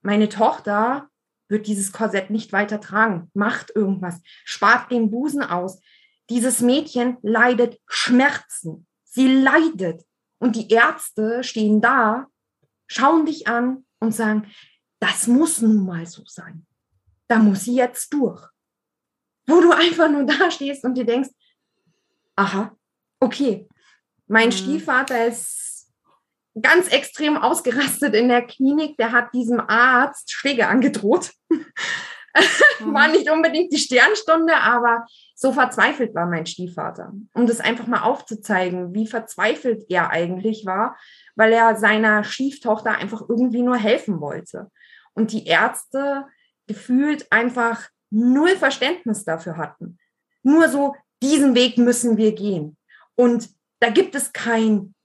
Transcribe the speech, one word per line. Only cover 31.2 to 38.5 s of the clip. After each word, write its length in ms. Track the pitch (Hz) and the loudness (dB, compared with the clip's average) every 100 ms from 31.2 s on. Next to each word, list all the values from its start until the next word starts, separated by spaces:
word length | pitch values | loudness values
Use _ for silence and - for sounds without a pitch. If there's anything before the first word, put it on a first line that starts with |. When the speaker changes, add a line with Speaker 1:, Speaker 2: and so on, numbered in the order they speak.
| - _ | 0 _
Speaker 1:
<laughs> 60 | _ 320 - - - - - - - - - - 453 - | _ -4 -4 -10 -8 -8 -10 -18 -2 2 2 6 4 4
Speaker 2:
Mhm. 140 | 220 | -4
Speaker 1:
War 160 | 285 302 | 2 4
nicht 200 | 320 294 | 4 2
unbedingt 440 | 311 330 302 359 | 2 2 0 -2
die 40 | 285 | -2
Sternstunde, 800 | - 247 269 427 - 330 330 302 | 0 4 4 2 2 2 4 2
aber 500 | 214 240 233 233 - _ _ - | 2 2 2 0 -4 _ _ -2
so 160 | 262 | -2
verzweifelt 640 | 269 254 - 226 294 226 170 | 2 0 2 0 0 -4 -4
war 120 | 175 | -4
mein 180 | 170 170 | -4 -6
Stiefvater. 640 | - 180 175 - - - 202 - | -10 -12 -8 -10 -10 -16 -16 -10
Um 120 | 247 233 | 0 0
das 140 | 226 | 0
einfach 280 | - 240 220 | -2 -4 -4
mal 160 | 233 | -2
aufzuzeigen, 880 | 220 269 - 214 - | -2 -4 -8 -16 -4